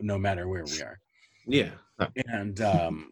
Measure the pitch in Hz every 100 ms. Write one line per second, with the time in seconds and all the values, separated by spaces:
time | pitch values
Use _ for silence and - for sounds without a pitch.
0 | 104 98 98 90 92 92 76 76 57 -
1 | _ _ _ _ 120 139 90 - _ -
2 | - 127 120 110 101 98 104 90 82 80
3 | 78